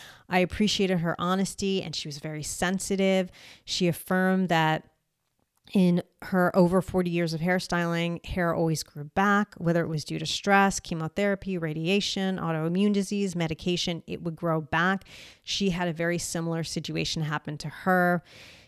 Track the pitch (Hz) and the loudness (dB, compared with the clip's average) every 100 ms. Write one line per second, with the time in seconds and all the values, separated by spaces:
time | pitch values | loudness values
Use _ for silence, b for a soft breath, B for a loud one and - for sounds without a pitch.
0 | B B _ 185 180 - 214 - 190 185 | B B _ 0 2 2 0 2 0 0
1 | 165 - 175 190 190 - 196 190 - 147 | 0 -2 0 0 -2 -2 -2 -2 -4 -8
2 | 156 143 156 156 147 - 180 190 - 190 | -10 -10 -10 -8 -8 -2 -2 -2 -2 0
3 | 190 190 180 B B B - - 180 - | 2 2 0 B B B -8 0 0 0
4 | - 185 185 190 185 165 160 156 - _ | -2 2 4 2 2 2 2 0 -4 _
5 | _ _ _ _ _ _ - 202 180 175 | _ _ _ _ _ _ -2 4 4 4
6 | - _ - 185 180 - 175 185 - 185 | 0 _ -2 2 4 6 6 4 2 -2
7 | 175 170 170 160 175 185 - 175 170 170 | 0 0 -2 -2 0 0 0 -2 0 0
8 | 170 170 - 185 170 165 165 156 - 147 | -2 -4 -6 -2 0 2 0 0 -6 -12
9 | 147 - 196 202 208 - 170 170 160 156 | -6 0 4 4 0 -2 0 0 0 -4
10 | - 160 156 - - 196 196 185 - 170 | -6 -6 -4 -4 4 6 6 2 -6 -6
11 | 160 - 202 196 190 185 165 156 160 196 | -4 0 0 0 -4 -4 -4 -2 0 2
12 | 196 - 190 185 165 160 160 175 208 202 | 0 -2 -2 -2 -2 -2 0 2 2 2
13 | 190 208 196 170 160 160 - 175 - 165 | 0 -2 -2 -2 -2 -2 -2 -2 -2 -6
14 | - 165 170 160 170 160 151 160 175 190 | -8 -8 -8 -4 -2 -2 0 0 2 0
15 | - B B B - - 196 175 180 160 | -6 B B B -8 -2 0 0 -2 0
16 | 170 175 - 175 165 165 160 - 156 160 | -2 -2 -4 -4 -2 -2 -4 -6 -6 -4
17 | 160 - 151 151 - 147 156 - - 185 | -4 -4 -2 -4 -6 -8 -10 -4 2 4
18 | 180 175 B B B B | 4 2 B B B B